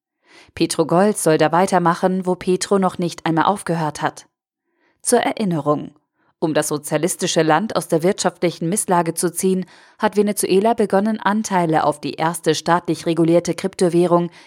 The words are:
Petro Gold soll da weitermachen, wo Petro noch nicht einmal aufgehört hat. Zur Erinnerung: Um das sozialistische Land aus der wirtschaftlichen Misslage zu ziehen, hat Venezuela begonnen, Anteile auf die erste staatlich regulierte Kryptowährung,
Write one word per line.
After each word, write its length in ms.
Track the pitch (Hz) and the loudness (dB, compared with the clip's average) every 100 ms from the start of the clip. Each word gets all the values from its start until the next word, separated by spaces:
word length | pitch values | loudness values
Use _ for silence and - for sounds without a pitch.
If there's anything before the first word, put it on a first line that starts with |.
| _ _ _ - - | _ _ _ -20 -20
Petro 320 | - 165 - 151 | -4 -2 0 0
Gold 320 | 165 208 202 | 2 2 2
soll 200 | 165 156 | 2 2
da 120 | 151 | 2
weitermachen, 760 | 165 190 185 170 175 190 185 | 2 2 2 2 0 0 -2
wo 120 | 180 185 | -2 -4
Petro 420 | - 180 - 202 | -2 -2 0 0
noch 200 | 185 - | 0 -2
nicht 280 | 175 - 165 | -6 -4 -2
einmal 200 | 160 - | 0 2
aufgehört 540 | 196 - 165 156 147 | 0 -2 -2 -2 -4
hat. 280 | 151 - - _ _ _ _ _ _ _ | -6 -6 -20 _ _ _ _ _ _ _
Zur 160 | - 240 | 0 0
Erinnerung: 800 | - - 208 165 143 147 - - _ _ _ _ | 0 -2 -2 -2 0 -2 -4 -16 _ _ _ _
Um 160 | 170 | -2
das 140 | 151 151 | 0 -2
sozialistische 760 | 151 - 151 160 - 185 - | -4 -4 -2 -2 -2 -2 0
Land 320 | 156 160 214 | 2 0 -2
aus 140 | - 165 | -6 -2
der 160 | 165 | 0
wirtschaftlichen 640 | 170 202 185 - 175 - 165 | 0 -2 -4 -2 -4 -4 -4
Misslage 460 | 208 - 175 165 | -4 0 0 0
zu 180 | 165 175 | -2 -4
ziehen, 340 | 170 190 185 175 - - _ | -2 -2 -2 -4 -14 -20 _
hat 180 | 214 202 | -2 0
Venezuela 580 | 208 202 - 185 214 | 0 -2 0 2 2
begonnen, 440 | 233 202 196 214 220 | 0 2 2 0 -2
Anteile 640 | 190 214 214 190 170 160 | -2 -2 0 0 2 2
auf 180 | - 147 | 0 -2
die 140 | 143 | -6
erste 400 | - 160 170 - | -4 -4 -2 -2
staatlich 520 | 151 - 175 175 160 - | -2 2 0 0 -4 -2
regulierte 480 | 165 165 170 170 | 2 4 4 2
Kryptowährung, 760 | 165 190 - 180 170 175 170 175 - | -4 -6 0 2 4 4 2 0 -8